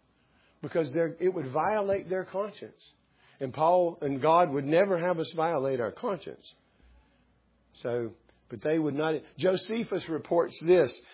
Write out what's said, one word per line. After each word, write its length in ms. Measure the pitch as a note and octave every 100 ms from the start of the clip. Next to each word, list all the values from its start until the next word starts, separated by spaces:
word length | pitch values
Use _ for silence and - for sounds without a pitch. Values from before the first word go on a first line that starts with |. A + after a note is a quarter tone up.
| _ _ _ _ _ _
because 320 | D3 F3 D3
their, 220 | D#3 E3 -
it 140 | F#3
would 140 | F3+ C3+
violate 600 | D3 F3 G#3+ G3 G3 E3+
their 140 | F#3
conscience. 680 | F3+ F#3+ G#3 - A2 - - _ _ _ _ -
And 120 | C3+
Paul 460 | C3+ D#3+ F3+ E3+ E3+
and 200 | D3 C#3
God 300 | D3+ E3 F3
would 140 | C#3+ C#3
never 340 | E3 G3+ F3
have 200 | F3 E3
us 120 | D#3+
violate 500 | E3 D#3+ D3+ C3+ C3
our 100 | G#2+
conscience. 600 | - A#3+ F3+ - A#1+ - - _ _ _ _ _ _ _ _ _ _ _
So, 380 | - B2 A#2+ A2+ - _ _ _
but 100 | A2+
they 160 | D3+ D#3+
would 160 | D3+
not. 220 | C#3 D#3 D3+ - -
Josephus 720 | E3+ F#3 - A3+ G#3 F#3 -
reports 500 | D3+ - E3+ - -
this, 420 | D#3+ F3+ C3 - -